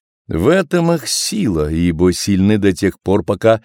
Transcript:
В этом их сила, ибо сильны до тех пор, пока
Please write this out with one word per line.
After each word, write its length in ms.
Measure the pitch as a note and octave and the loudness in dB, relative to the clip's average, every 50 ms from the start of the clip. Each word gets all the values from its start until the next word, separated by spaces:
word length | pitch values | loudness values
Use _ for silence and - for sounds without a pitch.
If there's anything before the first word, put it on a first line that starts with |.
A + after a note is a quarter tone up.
| _ _ _ _ _ | _ _ _ _ _
В 220 | - - D3+ F2+ B2+ | -6 -4 0 2 2
этом 420 | F3 G3 F3+ - - F3 E3 E3+ | 2 2 0 0 0 0 0 0
их 160 | E3+ D#3+ - | 0 -2 -4
сила, 640 | - - - - - G3+ A3 F#3 A2+ E2+ D#2 D2+ D2+ | -6 -6 -6 -6 -6 -4 -4 -2 -2 0 -2 -2 -2
ибо 400 | D#2+ E2 F2 F2 E2 D#2 F2+ F2+ | -2 0 0 0 0 2 2 0
сильны 460 | F2 - - G#2 G2 F#2 F#2+ G#2 G#2+ | 0 0 -2 -2 0 2 2 2 2
до 160 | G#2 G2 G2 F2+ | 2 2 0 0
тех 260 | - G2+ F#2 - - | 0 0 -2 -2 -2
пор, 220 | - F#2 F#2+ G#2 - | -2 -2 -2 -2 0
пока 380 | - G2+ F#2 - A2 A2+ A2 | -2 -4 0 2 2 2 2